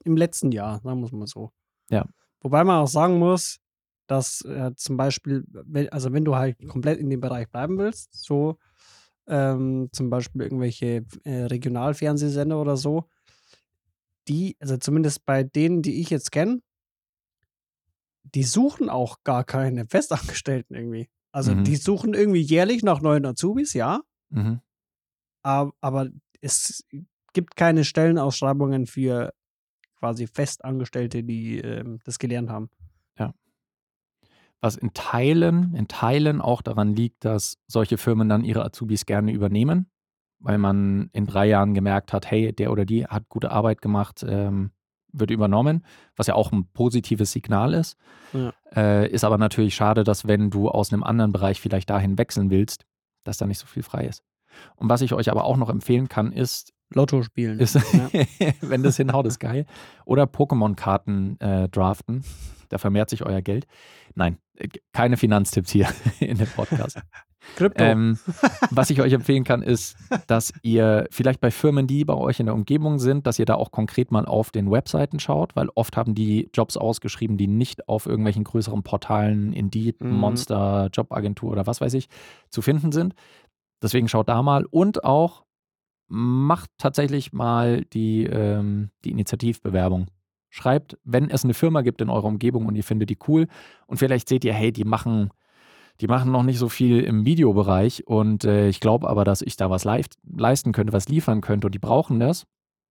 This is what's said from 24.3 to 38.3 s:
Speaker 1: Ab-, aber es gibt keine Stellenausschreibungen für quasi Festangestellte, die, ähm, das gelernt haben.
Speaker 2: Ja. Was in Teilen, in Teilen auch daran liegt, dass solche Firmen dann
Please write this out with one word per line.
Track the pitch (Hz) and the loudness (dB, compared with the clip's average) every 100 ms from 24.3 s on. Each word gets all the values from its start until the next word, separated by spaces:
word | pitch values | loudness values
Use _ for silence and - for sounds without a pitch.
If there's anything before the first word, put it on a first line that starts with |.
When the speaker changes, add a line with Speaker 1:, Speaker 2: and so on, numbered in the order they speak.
| 127 107 117 _ _ _ _ _ _ _ _ | -4 -2 -4 _ _ _ _ _ _ _ _
Speaker 1:
Ab-, | 139 139 143 - | -2 -2 -2 -6
aber | 139 135 131 - _ _ | -4 -4 -6 -10 _ _
es | 139 - - - - 143 175 _ _ | -6 -4 -4 -10 -16 -20 -20 _ _
gibt | 180 175 - | -6 -4 0
keine | 170 160 | 4 4
Stellenausschreibungen | 143 - 165 170 139 - 139 139 139 135 123 | 2 2 2 2 0 -2 -2 0 0 -2 -4
für | - 127 123 - - _ _ _ _ _ - | -4 -2 -2 -6 -12 _ _ _ _ _ -8
quasi | 120 113 117 | -6 -6 -8
Festangestellte, | - 143 - 131 131 120 127 120 120 | -6 -6 -6 -8 -6 -6 -6 -4 -6
die, | 117 113 113 113 | -6 -8 -6 -8
ähm, | 117 113 120 117 | -8 -10 -10 -14
das | - - | -12 -8
gelernt | 123 120 120 | -6 -4 -6
haben. | 110 110 _ - _ _ - | -8 -12 _ -20 _ _ -8
Speaker 2:
Ja. | 110 - _ _ _ _ _ _ _ _ _ _ _ - | -8 -8 _ _ _ _ _ _ _ _ _ _ _ -6
Was | 113 - | -6 -4
in | 113 | -8
Teilen, | - - 120 135 165 170 170 180 165 | -8 -6 -2 2 2 2 2 0 -2
in | 104 | -6
Teilen | - 113 139 151 147 | -2 0 2 2 0
auch | - 123 | -2 -2
daran | 117 110 104 104 | -2 -2 0 0
liegt, | 117 _ 117 | -2 _ -4
dass | 107 - - - | -2 -4 -10 -4
solche | 113 107 110 | -2 0 0
Firmen | - 113 | 0 2
dann | 107 | 2